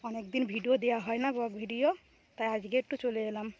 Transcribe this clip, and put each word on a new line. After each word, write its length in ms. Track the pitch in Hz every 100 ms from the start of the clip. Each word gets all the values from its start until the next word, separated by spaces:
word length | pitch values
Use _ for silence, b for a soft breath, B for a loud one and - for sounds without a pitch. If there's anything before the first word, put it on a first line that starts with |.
| 240
অনেক 160 | 226 196
দিন 80 | 254 240
ভিডিও 200 | 214 247 254
দেওয়া 160 | 240 233 190
হয় 140 | 233
না, 40 | 262 240
ব্লগ 160 | 233 202
ভিডিও, 260 | 208 233 285 359 _ _ _ -
তাই 120 | 220 220
আজকে 200 | 196 247
একটু 120 | - 269
চলে 160 | 247 220 214
এলাম। 160 | 214 214